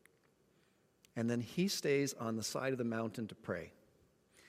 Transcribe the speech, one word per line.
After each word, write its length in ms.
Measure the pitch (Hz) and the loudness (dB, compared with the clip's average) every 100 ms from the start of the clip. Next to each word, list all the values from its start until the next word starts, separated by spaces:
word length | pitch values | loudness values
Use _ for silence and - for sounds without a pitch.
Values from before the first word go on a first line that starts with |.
| - _ _ _ _ _ _ _ _ _ - 120 | -20 _ _ _ _ _ _ _ _ _ -10 -2
And 120 | 117 | 0
then 120 | 120 | 0
he 260 | 113 - 196 | 0 0 2
stays 460 | - 151 139 139 | 2 4 4 2
on 220 | - 113 113 | 0 -2 -2
the 80 | |
side 300 | - 135 135 | -2 -2 0
of 40 | 127 | 0
the 60 | |
mountain 440 | 117 113 113 - 107 | 0 0 -2 -4 -6
to 80 | - | -6
pray. 360 | - 87 76 - - _ - _ _ - | -4 -4 -6 -14 -20 _ -20 _ _ -20